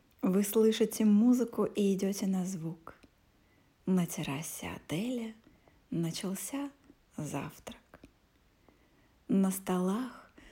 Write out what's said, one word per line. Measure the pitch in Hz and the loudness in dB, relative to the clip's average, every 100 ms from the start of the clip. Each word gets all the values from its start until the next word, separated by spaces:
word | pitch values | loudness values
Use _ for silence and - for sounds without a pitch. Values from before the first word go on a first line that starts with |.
| _ _ | _ _
Вы | 202 185 | 2 2
слышите | 202 226 220 220 214 - 220 | 2 4 4 4 0 4 4
музыку | 208 240 247 233 - 208 | 6 6 4 2 0 -2
и | - 196 | 2 2
идете | 185 190 202 196 | 2 0 -2 -2
на | 190 180 | -2 -4
звук. | 185 160 165 - - - _ _ _ _ _ _ _ - | -6 -8 -10 -16 -20 -20 _ _ _ _ _ _ _ 0
На | 185 165 | 0 0
террасе | - 156 139 165 - - - | -4 -6 -6 -8 -10 -10 -12
отеля | - 151 240 247 226 220 - _ _ _ _ | -6 -4 -4 -4 -6 -12 -20 _ _ _ _
начался | 165 165 165 185 190 - 277 285 - - _ _ - | -2 -2 -4 -6 -6 -6 -6 -8 -12 -20 _ _ -10
завтрак. | 151 - 156 - - - _ - - _ _ _ _ _ _ _ _ _ _ _ - | -8 -6 -8 -12 -18 -20 _ -20 -20 _ _ _ _ _ _ _ _ _ _ _ 0
На | 196 190 | 2 2
столах | 190 - 180 185 214 254 - - - - | 0 -2 0 0 -2 -6 -12 -20 -20 -20